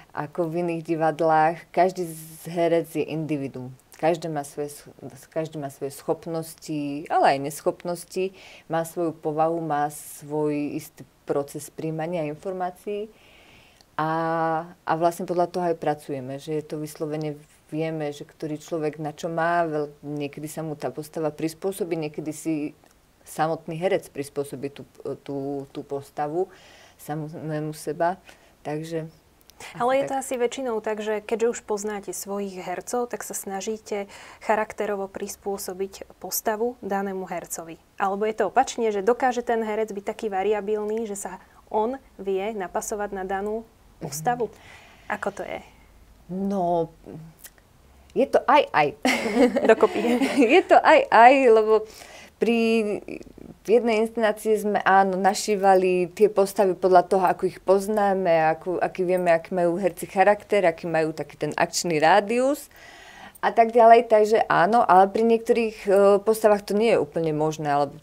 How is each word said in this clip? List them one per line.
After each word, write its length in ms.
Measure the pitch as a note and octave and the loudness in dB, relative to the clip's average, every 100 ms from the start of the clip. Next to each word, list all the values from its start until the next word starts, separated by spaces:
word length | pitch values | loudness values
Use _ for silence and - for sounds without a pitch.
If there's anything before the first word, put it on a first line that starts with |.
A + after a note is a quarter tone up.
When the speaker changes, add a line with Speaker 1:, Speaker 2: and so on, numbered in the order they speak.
| - | -14
Speaker 1:
ako 360 | - D3 - E3 | -10 -8 -4 -4
v 160 | E3+ | -2
iných 180 | F3 E3+ | -4 -4
divadlách. 720 | D#3+ E3 D#3+ D3+ D#3+ D#3 D#3 E3 - | -4 0 0 2 2 4 2 0 -4
Každý 320 | - F#3 F#3 E3+ | 0 2 0 -6
z 360 | D#3+ D#3+ D#3+ E3 | -10 -16 -16 -8
herec 360 | F3 E3+ E3+ D#3 | -2 2 2 0
je 120 | D3+ | -4
individuum. 680 | - D#3 D#3 D3 C3+ B2+ B2+ C3 _ - | -4 -4 -4 -4 -6 -10 -14 -16 _ -2
Každý 320 | D#3+ E3+ E3+ | 0 0 -2
má 160 | D3+ | -6
svoje 320 | C#3 - D3 - | -8 -8 -10 -12
sch-, 520 | - - C3 C3+ - | -20 -18 -18 -18 -12
každý 240 | E3 D#3 D#3 | -8 -8 -8
má 160 | C#3 | -10
svoje 240 | - C3+ - | -8 -10 -8
schopnosti, 1120 | - D#3+ F3 E3 D#3+ - - D#3 - C#4+ - | -6 -6 -6 -8 -8 -12 -8 -6 -6 -8 -4
ale 280 | F4+ B3 C#3 | 2 2 2
aj 120 | C#3 | -2
neschopnosti, 880 | D#3 - E3 F3 F3 - F#3 F#3+ F#3+ - - - | -4 -4 -4 -6 -8 -8 -6 -6 -8 -20 -20 -6
má 160 | D#3+ | -4
svoju 320 | E3 F3+ E3+ D#3+ | -4 -4 -4 -4
povahu, 400 | D#3 D3+ D#3+ E3 | -4 0 0 0
má 240 | D#3+ D3 D3 | -2 -2 -2
svoj 880 | D3+ - - D3 D3+ D3+ D3 D3 D#3 | -6 -16 -18 -8 -2 -2 -2 -4 -6
istý 320 | - - - _ | -10 -18 -20 _
proces 480 | - C#3+ C#3 D3+ - | -6 -4 -4 -10 -14
príjmania 560 | - D#3 D#3+ D#3+ F3 D3+ | -10 -8 -6 -6 -4 -6
informácií. 800 | D3+ G3 F#3 F3+ F3+ G#3 G#3 G#3+ _ _ - - - _ _ _ - | -8 -10 -6 -8 -8 -10 -8 -10 _ _ -20 -20 -20 _ _ _ -6
A, 160 | D#3 D#3+ E3 E3 E3 D#3+ E3+ - | -2 -2 -2 -2 0 -2 -6 -8
a 80 | - D#3+ | -4 0
vlastne 240 | E3+ E3+ | 0 0
podľa 240 | F3+ F3 F3 | -2 -2 -2
toho 160 | F3+ F3 | -2 -2
aj 80 | E3 | -2
pracujeme, 560 | D#3 D3+ - C#3 B2+ C3+ | -2 -4 -6 -8 -8 -10
že 240 | D#3 D3+ | -6 -6
je 40 | |
to 120 | D3+ D#3 | -6 -8
vyslovene, 640 | D3+ - D#3 D#3 D#3 D3 - _ _ | -10 -8 -6 -4 -6 -8 -14 _ _
vieme, 400 | D#3 D#3+ D#3+ D3 | -6 -4 -4 -6
že 160 | D3 D3+ | -8 -14
ktorý 320 | - D#3 D3+ | -12 -8 -8
človek 400 | - E3+ D3+ D3+ | -6 -4 -4 -4
na 160 | D3 D3+ | -8 -8
čo 160 | E3+ | -6
má, 320 | E3 E3 F3 | -2 0 0
veľ-, 240 | E3+ D3+ D3 - | 0 -2 -6 -10
niekedy 400 | C#3+ D3 C#3+ D3+ D3+ | -10 -8 -8 -8 -12
sa 80 | - | -8
mu 160 | D#3 D3 | -8 -6
tá 160 | C3 | -8
postava 400 | C#3 D3+ E3 D3+ | -8 -10 -6 -6
prispôsobí, 640 | D3+ D#3+ D#3 G3 G3 F3 E3 | -4 -6 -4 -6 -6 -4 -4
niekedy 360 | D3+ D3+ D3+ D3+ | -6 -8 -10 -8
si 400 | E3 D#3 D3+ - _ _ _ _ | -4 -4 -4 -10 _ _ _ _
samotný 560 | - - D#3 D#3+ - D#3+ | -12 -4 -2 -4 -8 -6
herec 240 | F#3 F#3 - | -2 -2 -4
prispôsobí 560 | - C#3 D3 C#3 C3+ C#3 | -10 -8 -8 -8 -8 -10
tú, 160 | C#3 C3 - C#3+ C3+ | -12 -18 -14 -12 -10
tú, 400 | - C#3 C#3 C#3+ C3+ | -8 -8 -6 -8 -10
tú 80 | D3+ | -12
postavu 720 | B2+ C#3 - - D3 E3 F#3+ - - - - _ | -10 -10 -8 -8 -4 -4 -4 -8 -20 -20 -20 _
samému 720 | - D#3 D3+ D#3+ D#3 D3+ D3+ | -10 -8 -8 -10 -8 -6 -6
seba. 480 | D#3 - D#3 E3+ F3+ - - _ _ | -8 -8 -2 -2 -2 -10 -20 _ _
Takže 480 | C#3+ D3+ D#3+ E3 D#3+ - _ _ _ - - - | -10 -8 -6 -8 -8 -14 _ _ _ -20 -16 -4
Speaker 2:
Ale 120 | A#3+ C4+ | 0 0
je 60 | |
Speaker 1:
asi 40 | C#4 | -2
Speaker 2:
to 20 | |
Speaker 1:
tak. 80 | C4+ B3+ | -6 -6
Speaker 2:
asi 60 | B3+ | -2
väčšinou 400 | A#3+ C4 B3+ A3 | -2 -4 -6 -6
tak, 160 | A3 G#3+ | -6 -6
že 240 | G#3+ G#3+ | -4 -6
keďže 260 | G3+ A3 A3+ A3+ | -4 -2 -2 -2
už 40 | |
poznáte 480 | - G#3 G#3+ G#3 F#3+ | -6 -6 -6 -8 -10
svojich 480 | F3 G3+ G3+ G3 F#3 | -10 -8 -8 -8 -10
hercov, 480 | F3+ F3+ F3+ B3 A#3+ | -10 -10 -6 -6 -6
tak 160 | G#3 | -8
sa 80 | - | -10
snažíte 800 | G3+ - G3 G#3 A3 - G3+ G3+ - - - | -12 -10 -8 -6 -8 -8 -8 -8 -14 -20 -8
charakterovo 640 | - G#3+ G#3+ - G3+ G3+ G3 | -2 -2 -2 -6 -6 -6 -8
prispôsobiť 960 | - G3+ - G3+ G3 - F#3 G3 - - - | -10 -12 -10 -8 -8 -8 -8 -8 -10 -20 -16
postavu 560 | F#3 - A#3 G#3 A#3+ B3 | -10 -6 -4 -2 -4 -4
danému 400 | G3 G3 G3 F#3+ | -6 -4 -4 -6
hercovi. 560 | F#3 F3 - - E3 E3+ _ - | -8 -10 -10 -12 -12 -18 _ -6
Alebo 320 | G3 G3+ G#3+ | -4 -2 -2
je 80 | A3 | 0
to 160 | G3 | 0
opačne, 400 | - - - A3+ | 2 0 0 -2
že 80 | G#3 | 0
dokáže 400 | F#3+ A#3+ C4 A#3+ | 0 2 0 0
ten 240 | A#3+ A3+ | -2 -2
herec 240 | G#3+ G#3+ G#3+ | -2 -2 -4
byť 160 | G3 | -6
taký 220 | G3 G#3+ A3 | -8 -6 -4
variabilný, 800 | F#3+ G3+ G#3 G3+ G#3+ G#3 A3+ A3 | -2 0 0 -2 -4 -4 -4 -6
že 80 | G3 | -8
sa 240 | F#3+ F#3 - _ _ | -10 -14 -18 _ _
on 240 | G#3+ A3 C4+ - - | -2 -2 -4 -12 -10
vie 320 | G3 F#3+ G3+ | -4 -2 -4
napasovať 640 | G#3+ F3 E3+ - G#3 G3+ G3 | -6 -6 -6 -6 -6 -6 -8
na 80 | |
danú 400 | F#3 G3 G#3 A3 A#3 _ _ _ | -6 -6 -4 -8 -10 _ _ _
postavu? 500 | D#3 D#3 D#3+ A#3+ G#3+ | -12 -6 -4 -2 -4
Speaker 1:
Mhm. 60 | - - - - - - | -8 -20 -20 -20 -18 -10
Speaker 2:
Ako 220 | G3 G3 | -8 -6
to 120 | G3+ - | -8 -10
je? 140 | - - _ _ - - - - | -12 -14 _ _ -20 -20 -20 -12
Speaker 1:
No, 640 | F#3 G3 G3 F3 F3 E3 - - D#3+ D#3+ - - _ _ _ _ _ - | -6 -4 -2 0 0 -2 -8 -20 -18 -20 -20 -20 _ _ _ _ _ -6
je 160 | F#3+ C4+ | -2 2
to 160 | - - | 2 4
aj, 120 | C#4+ - | 4 4
aj. 140 | - D3+ - B3+ | 2 0 0 -2
Speaker 2:
Mhm, 640 | A#3 A3 A3+ B3 G3 - | -2 0 2 2 4 4
dokopy. 280 | A3 A3 - A#3 A#3+ C4 | 6 4 2 0 2 2
Speaker 1:
<laughs> 280 | C4 A#3 F4 | 4 6 6
Je 40 | F#4 | 6
to 80 | E4+ | 6
aj, 240 | - D#4 - | 8 6 6
aj, 280 | G#3+ A#3+ C#4 B3+ | 8 10 8 8
lebo 320 | A3 G#3+ G#3+ G#3+ - - - - _ | 6 6 2 0 -12 -20 -20 -20 _
pri, 160 | - A#3 A3+ A3+ G#3 G3+ - - - - - - | 0 2 2 2 0 -4 -8 -14 -16 -20 -20 -12
v 60 | - | 2
jednej 340 | A#3 A#3 G#3+ | 2 4 0
inscenácii 520 | A3+ A#3 G#3+ A3 A3 G#3 | 0 0 -2 0 0 0
sme, 200 | G#3 G3+ | 0 0
áno, 320 | - F#3+ G3 | 4 6 4
našívali 960 | F#3 G3 G3+ - G3+ G3 F#3+ F#3 F3+ E3+ | 2 2 2 0 2 4 6 4 2 0
tie 160 | - G3+ | 2 4
postavy 480 | G3+ G3 - F#3+ | 4 2 2 0
podľa 280 | F#3 F#3 F3+ F3 | 2 6 6 6
toho, 180 | F#3+ | 2
ako 180 | F3+ F3 F#3 | 2 0 -4
ich 160 | - | -2
poznáme, 880 | - G3 G3 G#3+ G3+ F#3+ F#3 E3 D#3+ | 2 2 2 0 2 2 2 4 2
ako, 320 | D#3+ - F3 | 0 -4 -4
aký 240 | F3 - F3+ | -4 -2 0
vieme, 240 | F#3 F3+ | 2 2
aký 240 | E3 - | 2 0
majú 240 | F#3 F3 F3 | 0 0 0
herci 320 | F#3 - F3 | -2 -4 -4
charakter, 560 | G3 F#3+ G#3 - G#3 F3+ | 2 4 2 0 2 2
aký 240 | E3 F3 | 0 -2
majú 240 | D#3+ D#3+ | 0 0
taký 240 | D#3+ - - | -4 -10 -6
ten 140 | D3+ | -4
akčný 480 | - F3 - F3 D#3 | 0 0 -2 -2 2
rádius 640 | D#3+ G3+ G3+ A#3+ C4 D4 - - - - - - - - | 6 4 4 0 0 0 -6 -20 -20 -20 -20 -20 -20 -6
a 140 | G3+ | 0
tak 160 | G#3 A#3 | 4 4
ďalej. 400 | A#3 A3+ A#3 A#3+ | 6 8 8 8
Takže 280 | G#3+ G#3 A3 - | 4 6 4 4
áno, 320 | D3+ F3+ A3+ | 4 4 4
ale 240 | - F#3 G3 | 6 6 6
pri 140 | G#3+ | 4
niektorých, 520 | A3+ A3+ A3+ A#3 A3+ G#3+ G3+ | 2 4 2 2 0 -4 2
e, 40 | G3 G3+ G3+ | 6 6 6
postavách 460 | G3+ A3 G#3+ G3+ G3+ | 4 2 4 4 2
to 80 | |
nie 180 | G3+ A3+ | 0 4
je 80 | D#3 | 2
úplne 320 | - E3+ D#3+ | 2 -2 -2
možné, 400 | D3+ D#3 D#3 D3+ | 0 -2 -2 -2
alebo 240 | C#3+ C#3+ D3+ | 0 0 -4